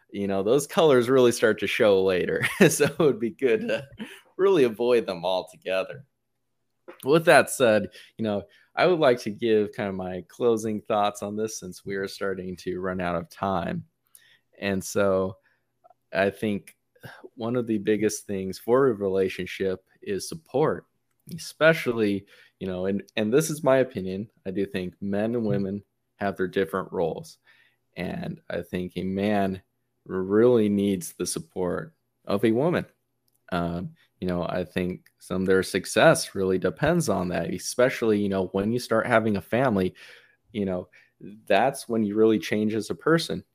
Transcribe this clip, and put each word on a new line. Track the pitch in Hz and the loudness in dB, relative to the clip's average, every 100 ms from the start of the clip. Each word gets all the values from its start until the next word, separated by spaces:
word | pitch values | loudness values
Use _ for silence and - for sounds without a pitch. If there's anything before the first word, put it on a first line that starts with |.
| _ | _
you | 101 98 | -6 -2
know, | 98 | 0
those | 98 139 151 | 2 2 2
colors | - 160 127 120 | 2 6 6 4
really | 135 123 | 6 6
start | 117 113 107 | 4 2 2
to | 101 | -2
show | - 110 95 | 2 4 4
later. | 95 92 87 85 - | 4 2 0 -2 -2
<laughs> | - 165 | 4 4
So | 156 | 4
it | 143 - | 0 2
would | 147 113 | 2 2
be | 113 | -4
good | - 131 107 | -2 0 0
to | 117 110 127 - 233 - _ - | 0 -4 -6 -16 -18 -18 _ 0
really | 196 180 | 2 4
avoid | 123 107 120 120 101 | 4 2 2 2 2
them | 87 | -4
altogether. | 87 92 - 80 92 95 92 131 - _ _ _ _ _ _ _ - - | -2 -2 -4 -12 -4 -4 -4 -8 -20 _ _ _ _ _ _ _ -20 -8
With | 127 160 160 | 2 2 8
that | 143 113 | 6 6
said, | - 120 107 98 - - - | 2 4 4 2 -10 -18 -8
you | |
know, | 110 101 98 _ _ | -4 -4 -6 _ _
I | - 165 | 0 2
would | 170 | 4
like | 143 120 | 2 2
to | 113 | -2
give | 104 117 107 104 | -4 2 2 2
kind | - 101 | -2 -6
of | |
my | 95 92 92 - | -6 -6 -8 -10
closing | - 123 113 110 107 | -2 0 0 -2 -6
thoughts | - 107 101 - | -2 0 0 -2
on | 101 107 | -8 -6
this | 110 - | -6 -8
since | 92 87 | -12 -14
we | 98 98 | -8 -6
are | 95 | -6
starting | - 98 95 92 90 | -6 -6 -6 -8 -10
to | - 90 | -8 -6
run | 92 92 | -4 -4
out | 90 87 | -2 -4
of | 87 | -6
time. | - 98 92 85 113 - _ _ _ _ _ _ - | -6 -4 -2 -4 -6 -10 _ _ _ _ _ _ -8
And | 101 95 | -4 -4
so | - - 101 95 95 107 _ _ _ _ _ _ _ | -2 0 2 2 0 -6 _ _ _ _ _ _ _
I | 87 98 | -2 0
think | - 110 98 - - _ _ - - - | 0 -4 -4 -8 -20 _ _ -20 -20 -20
one | - 113 123 | -10 -4 -4
of | 113 | -2
the | 107 | -2
biggest | 101 107 104 - - | 0 0 0 -2 -8
things | 98 95 92 | -6 -6 -6
for | - 123 139 | 2 4 4
a | |
relationship | 101 98 95 95 - 92 - 95 92 _ _ | 2 0 0 0 -2 -8 -4 -4 -4 _ _
is | - 95 - | -8 -8 -8
support, | 85 _ 127 151 90 - _ _ _ - | -12 _ -2 0 -2 -8 _ _ _ -18
especially, | 160 - - 156 160 127 113 107 98 - - _ - | -14 -12 0 2 2 0 0 0 -2 -6 -20 _ -12
you | 95 | -8
know, | 92 95 | -4 -2
and, | 98 - - | -2 -4 -4
and | 107 | 2
this | 131 156 | 2 2
is | 151 | -2
my | 139 131 | 2 2
opinion. | 127 98 92 95 110 _ 98 | 2 -2 -6 -6 -8 _ -8
I | |
do | 95 98 | -4 -4
think | 98 90 - | -4 -8 -8
men | 101 101 110 | -6 -2 -2
and | 120 | -2
women | 110 101 98 101 - _ _ - | -2 -2 -2 -6 -10 _ _ -6
have | 101 95 | -6 -2
their | 92 | -2
different | 98 95 98 90 | 0 -2 -2 -6
roles. | 92 82 - - - _ _ _ _ _ - | -2 -2 -4 -12 -20 _ _ _ _ _ -10
And | 87 85 - - - | -8 -6 -8 -12 -10
I | 87 | -10
think | 87 92 90 90 | -6 -6 -6 -6
a | |
man | 92 95 101 104 95 95 - _ _ _ - | -6 -2 0 0 -2 -4 -12 _ _ _ -10
really | 92 92 104 120 120 107 | -6 0 4 6 6 4
needs | 101 101 95 - | 2 0 0 -4
the | - 90 | -8 -6
support | 82 80 98 90 87 - _ _ _ - | -6 -8 -6 -4 -4 -8 _ _ _ -4
of | 101 | 0
a | 113 | 2
woman. | 113 160 131 - _ _ _ _ _ - | 2 0 -2 -4 _ _ _ _ _ -6
Um, | 87 85 85 - - _ - | -4 -4 -4 -8 -12 _ -10
you | 92 | -4
know, | 87 | -4
I | 85 90 | -4 -4
think | 87 95 90 90 _ _ | -4 -4 -4 -6 _ _
some | - 95 | -8 -2
of | 92 | 2
their | 95 | 2
success | 92 98 87 110 147 135 - | 2 -2 -2 4 6 6 0
really | 98 95 95 | -4 0 0
depends | 90 - 147 175 120 | -2 -2 0 0 0
on | 95 90 | -2 -2
that, | 87 85 | -4 -4
especially, | - - - 127 - 113 104 | -6 -6 0 0 2 0 2
you | 101 | 2
know, | 95 92 | -2 -2
when | 98 101 | -2 -2
you | 120 | -2
start | - 113 - | -2 -2 2
having | 113 110 101 | 2 2 -2
a | |
family, | - 113 135 98 92 - - - _ _ _ | -2 0 2 2 0 -4 -20 -20 _ _ _
you | 107 98 | -6 -4
know, | 90 90 _ _ _ 95 107 - | -4 -8 _ _ _ -20 -12 0
that's | 98 127 127 - | 2 2 -2 -4
when | 113 | -2
you | 104 | 0
really | 104 110 107 | 4 4 4
change | - 107 107 | 0 -2 -2
as | 110 101 | -2 -6
a | |
person. | 98 147 165 - 90 - | -4 0 0 0 -8 -10